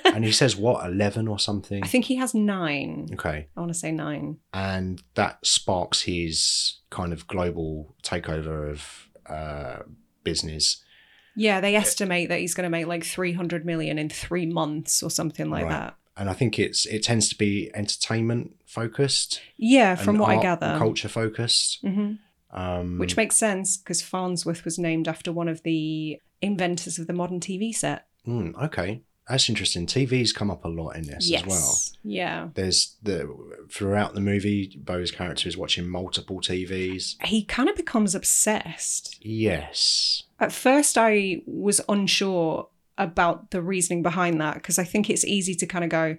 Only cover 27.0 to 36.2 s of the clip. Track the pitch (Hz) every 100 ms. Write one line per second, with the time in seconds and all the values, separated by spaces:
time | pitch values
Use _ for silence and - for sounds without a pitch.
27 | 165 175 175 180 180 190 226 214 147 143
28 | _ _ 117 120 82 - 147 - 90 113
29 | _ _ - 131 - 104 92 87 85 127
30 | 131 127 113 - 101 - 85 82 78 80
31 | 76 80 - - - 180 147 - - -
32 | 214 190 170 165 165 101 92 - - -
33 | 107 85 73 - - - - - 98 101
34 | 101 98 101 101 104 101 98 71 71 90
35 | 87 - 90 - 90 87 80 - 87 90
36 | 92 -